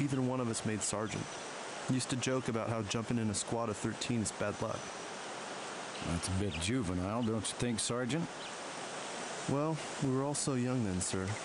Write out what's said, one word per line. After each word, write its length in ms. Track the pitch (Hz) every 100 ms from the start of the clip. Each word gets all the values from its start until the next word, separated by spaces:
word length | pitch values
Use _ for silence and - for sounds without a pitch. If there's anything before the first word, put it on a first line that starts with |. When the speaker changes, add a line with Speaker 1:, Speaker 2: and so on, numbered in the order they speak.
Speaker 1:
either 200 | 139 135
one 200 | 127 127
of 100 | 120
us 160 | 113 117
made 160 | 107
sergeant, 400 | - 104 110 - - - - - - - -
used 220 | 131 -
to 60 | 127
joke 320 | 131 131 127
about 200 | 113 107
how 140 | 113
jumping 360 | 107 120 110 120
in 120 | 110
a 40 |
squad 340 | 98 - 117 117
of 80 | 104
thirteen 460 | 113 107 - 120
is 100 | 101
bad 280 | - 104 95
luck. 200 | 107 - - - - - - - - - - - - - 82
Speaker 2:
That's 160 | 85 -
a 60 |
bit 200 | 95 101 82
juvenile, 640 | 85 131 92 90 92 113
don't 140 | 113 110
you 180 | 95 -
think, 200 | 120 110
Sergeant? 480 | - 120 123 151 170 - - - - - - - - - - - -
Speaker 1:
Well, 280 | 135 151 156 - -
we 80 | 139 131
were 80 |
all 100 | 139
so 200 | 143 -
young 300 | 131 123 127
then, 160 | 107 92
sir. 240 | 92 95 92 107